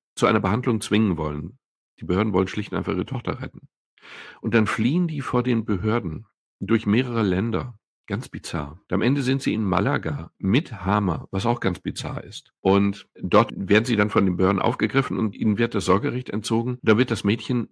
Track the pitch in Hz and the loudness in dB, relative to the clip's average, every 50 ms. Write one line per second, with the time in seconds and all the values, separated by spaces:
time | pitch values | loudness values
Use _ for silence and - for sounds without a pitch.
0 | _ _ _ - 156 147 113 107 101 92 101 123 123 127 113 107 - - 107 107 | _ _ _ 2 4 4 4 4 2 2 0 0 0 0 0 0 0 0 2 2
1 | 110 101 87 78 78 76 73 73 82 - - _ _ _ _ _ _ _ _ _ | 4 2 2 0 -2 -4 -4 -6 -8 -10 -14 _ _ _ _ _ _ _ _ _
2 | 78 80 90 95 110 110 95 95 95 92 - 107 101 - 92 92 87 92 90 90 | -4 0 0 0 2 2 2 0 0 0 -2 -6 -6 -4 -6 -4 -4 -2 -2 -4
3 | 90 - - 120 - - - 120 131 - - - - - _ _ _ _ _ _ | -4 -4 -6 -6 -6 -6 -6 -6 -8 -12 -14 -16 -20 -20 _ _ _ _ _ _
4 | - - - - - - - - - 110 107 113 107 98 - - 110 123 156 180 | -20 -20 -20 -18 -18 -20 -14 -10 -2 2 2 4 4 2 0 0 0 2 2 2
5 | 180 160 156 143 131 - - 123 117 123 120 113 104 110 104 90 92 107 110 120 | 0 0 -2 -6 -4 -2 0 0 2 2 0 0 0 -2 -2 -2 0 0 0 0
6 | 113 85 80 - - _ _ _ _ _ _ - - 95 113 110 - 104 101 123 | -2 -4 -8 -10 -12 _ _ _ _ _ _ -8 -2 0 0 2 2 2 2 2
7 | 131 127 120 117 107 98 90 92 107 117 104 82 78 123 - - _ _ _ _ | 2 0 0 0 2 2 2 0 0 0 -2 -4 -4 -6 -12 -18 _ _ _ _
8 | _ - 98 117 - - - - - - - 82 73 69 78 - _ - 95 101 | _ -6 -6 -6 -6 -8 -12 -12 -8 -6 -6 -6 -6 -8 -12 -16 _ -4 -2 0
9 | - 123 143 143 127 131 135 135 - 127 98 107 107 95 87 90 101 135 143 120 | 2 2 2 2 0 0 -2 0 -2 -2 -2 0 0 2 2 2 2 2 0 -2
10 | 95 87 76 - 82 - _ - - 95 104 147 175 - 110 95 90 92 101 107 | -2 -4 -6 -6 -8 -12 _ -4 0 2 2 2 0 -2 -8 -4 0 0 2 2
11 | 104 92 80 69 - - - 95 98 117 120 - - 101 87 - - 82 73 - | 2 0 -2 -2 -4 -6 -4 -2 0 0 0 0 -2 -2 -2 -4 -6 -8 -6 -6
12 | - - - - - - - - - _ _ _ - 95 98 101 101 101 101 - | -8 -8 -8 -10 -10 -12 -16 -20 -20 _ _ _ 2 4 4 4 4 2 0 -4
13 | - _ - - - 90 - 104 113 - - 90 98 87 101 110 113 123 120 101 | -10 _ -14 -10 0 4 4 4 4 4 0 -6 0 4 4 4 4 2 2 2
14 | 104 104 - 107 98 95 90 87 95 95 101 - - 110 123 - 113 104 - 135 | 2 2 2 2 2 2 2 2 2 2 2 2 0 0 0 0 -2 0 2 0
15 | 135 - - 95 110 104 104 - - 110 104 104 117 117 - 104 87 90 92 104 | 0 0 -2 -2 -2 -2 -2 0 0 0 2 2 0 0 -2 0 2 2 2 2
16 | 123 135 120 127 127 - - 107 107 - 113 113 117 127 123 123 - 113 107 110 | 0 -2 -4 -6 -6 -6 -6 -6 -4 -2 -2 -2 0 -2 -6 0 2 4 4 4
17 | 123 - 117 - - 101 110 117 - - 127 120 113 - | 4 2 0 0 0 0 0 0 -2 -2 -2 -2 -4 -6